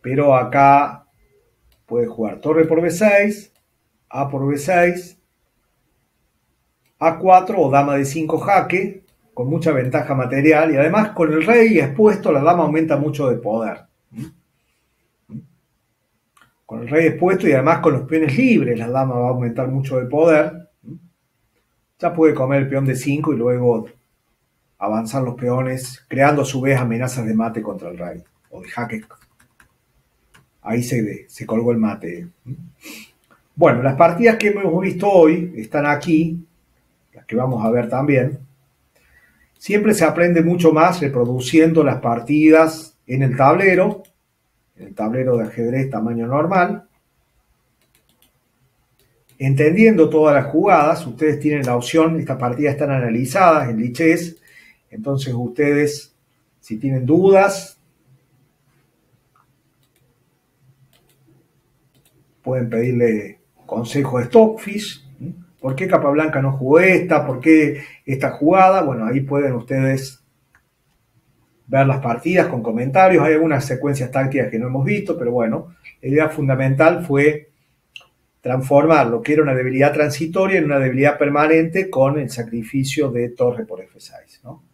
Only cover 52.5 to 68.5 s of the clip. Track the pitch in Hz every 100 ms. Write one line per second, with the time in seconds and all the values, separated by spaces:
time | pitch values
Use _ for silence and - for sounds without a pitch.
52.5 | 123 147 135 147 135 120 113 131 196 180
53.5 | 156 131 110 123 123 165 165 170 - _
54.5 | _ _ _ _ 107 110 135 131 120 120
55.5 | - 147 147 147 - - _ _ _ _
56.5 | _ _ 110 139 135 123 165 190 196 196
57.5 | 196 - _ _ _ _ _ _ _ _
58.5 | _ _ _ _ _ _ _ _ _ _
59.5 | _ _ _ _ _ _ _ _ _ _
60.5 | _ _ _ _ _ _ _ _ _ _
61.5 | _ _ _ _ _ _ _ _ _ -
62.5 | 127 117 113 123 120 120 107 98 - _
63.5 | _ - 107 117 143 135 127 120 226 220
64.5 | 214 202 214 - - - - 151 - -
65.5 | _ 131 135 190 180 143 147 156 139 135
66.5 | 135 127 156 185 180 180 151 139 127 156
67.5 | 156 147 139 - - - 135 135 - 147